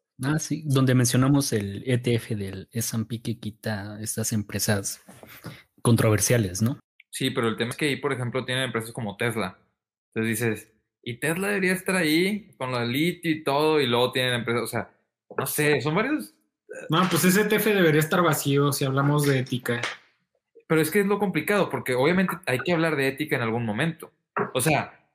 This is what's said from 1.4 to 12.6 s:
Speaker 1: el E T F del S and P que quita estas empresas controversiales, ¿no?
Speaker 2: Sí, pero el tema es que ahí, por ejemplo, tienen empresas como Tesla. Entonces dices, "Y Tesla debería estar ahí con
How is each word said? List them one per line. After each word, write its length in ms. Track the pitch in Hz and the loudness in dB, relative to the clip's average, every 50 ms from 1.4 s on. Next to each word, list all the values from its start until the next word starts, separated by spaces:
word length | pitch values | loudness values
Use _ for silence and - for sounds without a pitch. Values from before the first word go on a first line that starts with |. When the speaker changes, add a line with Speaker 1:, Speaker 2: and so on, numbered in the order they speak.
| 139 - - | 2 0 -2
Speaker 1:
el 300 | 107 101 98 98 110 - | -2 -2 -4 -8 -6 -2
E 120 | 127 127 123 | -2 -2 0
T 160 | 123 127 120 | 2 2 0
F 200 | 110 - - 117 | 0 0 -4 -6
del 340 | 104 98 98 95 98 90 - | -6 -6 -6 -8 -10 -12 -10
S 240 | - 117 110 - - | -8 -6 -6 -4 -4
and 120 | 113 107 - | -4 -4 -4
P 140 | 117 110 | -6 -8
que 180 | - 120 104 - | -6 -6 -8 -6
quita 600 | - 104 - _ - 110 107 101 101 104 107 107 | -8 -12 -10 _ -6 -6 -6 -6 -8 -10 -12 -10
estas 300 | 110 - - - 110 - | -8 -6 -6 -4 -4 -2
empresas 680 | 120 107 101 - - 101 - - 107 101 98 - - - _ - - - - - - - - - - - - _ _ _ | -2 -4 -4 -4 -6 -4 -2 0 -2 -2 -2 -6 -10 -12 _ -20 -20 -20 -20 -20 -20 -18 -16 -16 -18 -18 -20 _ _ _
controversiales, 800 | - 120 117 110 - 110 107 104 - - 123 120 107 92 90 95 | 2 2 4 4 4 4 4 2 2 2 2 2 2 0 -2 -2
¿no? 180 | 113 123 151 - _ _ _ _ _ _ | -2 -2 -2 -4 _ _ _ _ _ _
Speaker 2:
Sí, 220 | - - 135 131 | -8 -4 -4 -2
pero 160 | 110 135 117 113 | -2 0 0 0
el 80 | 104 | 0
tema 160 | 95 117 117 | -2 -4 -6
es 60 | - - | -4 -4
que 80 | 156 | -2
ahí, 100 | 147 131 | -2 -2
por 180 | - - 143 135 | -2 -4 -4 -4
ejemplo, 320 | 123 127 120 - 131 120 | -4 -4 -4 -4 -4 -4
tienen 200 | - 127 131 131 | -4 -4 -4 -2
empresas 260 | 123 110 113 110 113 | -2 -4 -4 -6 -6
como 260 | - 135 113 101 98 - | -8 -8 -8 -8 -6 -4
Tesla. 400 | 120 120 110 113 95 95 - _ _ _ _ _ _ _ _ _ _ _ - | -4 -2 -2 -2 -4 -4 -6 _ _ _ _ _ _ _ _ _ _ _ -6
Entonces 260 | 110 110 113 113 104 | -4 -2 -2 -2 -2
dices, 340 | 120 113 107 98 - _ _ _ _ _ _ _ - | -2 -2 -2 -4 -8 _ _ _ _ _ _ _ -12
"Y 160 | 123 120 - | -12 -10 -6
Tesla 300 | - 151 165 180 196 202 | -4 -4 -4 -2 -2 -2
debería 240 | 208 196 185 185 185 | -2 0 0 0 0
estar 220 | 185 - - 190 | 0 -2 -2 0
ahí 540 | 185 165 151 156 165 185 190 214 196 - - - | 0 2 2 2 2 2 0 -2 -4 -8 -12 -12
con 140 | - | -8